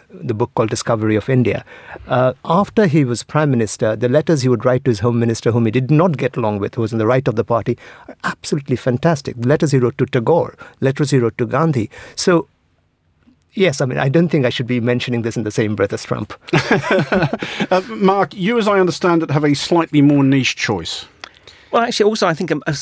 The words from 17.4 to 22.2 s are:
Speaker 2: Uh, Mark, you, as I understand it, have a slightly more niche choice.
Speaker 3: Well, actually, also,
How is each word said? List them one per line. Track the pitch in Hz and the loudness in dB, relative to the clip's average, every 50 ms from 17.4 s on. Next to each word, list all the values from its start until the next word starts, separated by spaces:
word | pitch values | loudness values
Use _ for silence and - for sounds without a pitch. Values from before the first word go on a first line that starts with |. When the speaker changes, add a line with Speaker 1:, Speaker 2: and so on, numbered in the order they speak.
| - - - - 202 - | -8 -10 -6 -6 -2 0
Speaker 2:
Uh, | 185 185 185 226 | 0 -2 -2 -4
Mark, | 220 220 202 190 - 196 185 - - | -4 0 0 2 2 2 0 -2 -4
you, | 208 175 214 240 233 | -4 -2 0 0 0
as | 196 | 2
I | 208 202 190 | 2 2 2
understand | 185 175 151 - - 175 170 165 160 | 2 2 0 0 0 2 2 2 0
it, | - | 0
have | 135 151 151 | 0 0 2
a | 147 143 | 2 0
slightly | - - - 175 170 165 - 156 147 | 0 0 0 0 0 2 2 4 4
more | 139 147 143 143 135 | 6 6 6 6 4
niche | 135 139 135 123 - - | 4 4 2 2 0 -4
choice. | - - - 107 85 80 - - - - - _ _ - - - _ _ - - - - _ | -4 -4 -4 -4 -4 -6 -8 -10 -12 -14 -18 _ _ -20 -20 -20 _ _ -20 -20 -20 -8 _
Speaker 3:
Well, | - 233 | 0 0
actually, | 233 247 - - 208 | 0 0 0 2 2
also, | 214 220 - | 2 2 2